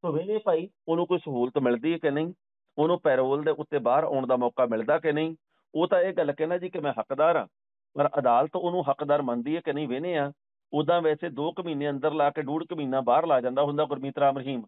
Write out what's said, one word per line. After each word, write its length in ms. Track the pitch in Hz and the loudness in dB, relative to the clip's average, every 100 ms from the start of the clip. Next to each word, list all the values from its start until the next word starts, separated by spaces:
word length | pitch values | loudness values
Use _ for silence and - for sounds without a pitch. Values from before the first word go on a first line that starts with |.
ਸੋ 100 | 175 | -2
ਵੇਖਦੇ 260 | 151 180 214 | -4 -2 -2
ਭਾਈ 320 | 214 165 185 _ - | 2 0 -2 _ -2
ਉਹਨੂੰ 200 | 165 170 | 0 2
ਕੋਈ 120 | 180 | -2
ਸਹੂਲਤ 380 | - 127 123 147 | -2 -2 0 2
ਮਿਲਦੀ 360 | 127 120 143 | 2 2 0
ਹੈ 40 | 165 | 0
ਕਿ 140 | 160 | 0
ਨਹੀਂ। 220 | 143 160 - _ _ _ - | 0 -4 -6 _ _ _ -2
ਉਹਨੂੰ 220 | 156 175 | 2 2
parole 440 | 156 131 131 143 | 2 2 2 0
ਦੇ 80 | 151 | 0
ਉੱਤੇ 280 | 151 151 147 | -2 -2 -2
ਬਾਹਰ 240 | 117 135 | 2 2
ਆਉਣ 240 | 156 139 127 | 2 -2 0
ਦਾ 80 | 127 | 0
ਮੌਕਾ 300 | 123 - 123 | 0 0 0
ਮਿਲਦਾ 340 | 113 113 160 | 0 0 0
ਕਿ 120 | 156 | 0
ਨਹੀਂ। 240 | 147 160 160 _ _ _ 147 | 0 -2 -6 _ _ _ -2
ਉਹ 120 | 170 | 2
ਤਾਂ 140 | 185 | 2
ਇਹ 120 | 185 | 2
ਗੱਲ 180 | 180 165 | 0 -2
ਕਹਿੰਦਾ 260 | 143 156 180 | -2 -2 -2
ਜੀ 120 | 180 | -4
ਕਿ 100 | 180 | -6
ਮੈਂ 140 | 147 113 | -4 -4
ਹੱਕਦਾਰ 380 | 107 135 156 165 | -6 0 2 2
ਹਾਂ, 100 | 98 _ _ _ _ | -2 _ _ _ _
ਪਰ 160 | - 143 - | 0 0 2
ਅਦਾਲਤ 360 | 127 117 156 185 | 4 4 2 -2
ਉਹਨੂੰ 340 | 170 180 147 | -2 -2 -2
ਹੱਕਦਾਰ 320 | 139 147 147 | -2 0 0
ਮੰਨਦੀ 340 | 135 120 120 160 | 2 -2 -2 -4
ਹੈ 60 | |
ਕਿ 120 | 165 | -2
ਨਹੀਂ, 140 | 143 147 | -4 -2
ਵੇਖਦੇ 300 | 127 175 170 | -4 -2 -2
ਹਾਂ। 140 | 143 147 _ _ _ | -2 -6 _ _ _
ਉੱਦਾਂ 280 | 147 151 175 | -2 2 2
ਵੈਸੇ 280 | 160 151 - | 2 0 -4
ਦੋ 220 | 135 151 | -4 -6
ਕੁ 120 | 165 | -4
ਮਹੀਨੇ 260 | 175 143 147 | -6 -4 -4
ਅੰਦਰ 240 | 139 147 | -2 -2
ਲਾ 160 | 151 147 | 2 0
ਕੇ 120 | 151 | 0
ਡੂਢ 220 | 139 156 | -4 -4
ਕੁ 120 | 160 170 | -6 -6
ਮਹੀਨਾ 260 | 139 131 | -2 -2
ਬਾਹਰ 240 | 120 131 165 | 2 2 4
ਲਾ 160 | 135 | 2
ਜਾਂਦਾ 220 | 123 127 | 2 0
ਹੁੰਦਾ 220 | 143 147 151 | 0 0 -2
ਗੁਰਮੀਤ 320 | 139 135 131 | -2 -6 2
ਰਾਮ 200 | 139 139 | 2 2
ਰਹੀਮ। 260 | 131 131 | -4 -6